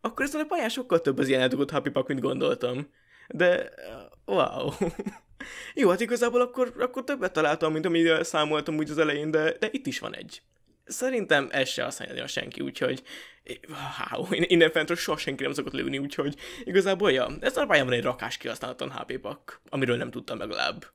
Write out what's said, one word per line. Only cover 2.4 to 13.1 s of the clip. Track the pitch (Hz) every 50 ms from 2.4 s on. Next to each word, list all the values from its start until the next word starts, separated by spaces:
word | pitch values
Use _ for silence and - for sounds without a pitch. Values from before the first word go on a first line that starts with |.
| 135 127 131 120 - 123 127 127 147 - _ _ _ _ _ - - -
De, | - - 180 180 180 - - - - - - 90 110 - 95 - - _ _
wow. | - 196 180 143 - - - - 143 - - 202 170 - - 202 202 - -
<laughs> | _ _ - _ - - - - - - -
Jó, | - 269 202
hát | - 190
igazából | 233 226 240 233 240 240 233 247
akkor, | 247 247 247 262 254 247 247 -
akkor | - 254 247 269 -
többet | - 285 277 214 180
találtam, | - 156 156 147 156 156 170 160
mint | 156 156 160
amire | 185 170 165 165 165 160 156 165
számoltam | - - 160 151 151 156 151 147 165 156
úgy | 156 156 147
az | 151 151
elején, | 160 151 151 147 151 156
de, | 156 156 156 160 - -
de | - 214
itt | - 269 -
is | 143 123 -
van | - - -
egy. | - - - - - _ _ _ _ _ _ _ _ _
Szerintem | - - - 254 262 262 233 196 - 156 143 139 -
ez | - 139 131 -
se | - -
használja | - - - - - -
nagyon | - - - -
senki, | - - - - - -
úgyhogy... | - 139 - - - 127 131 131 - -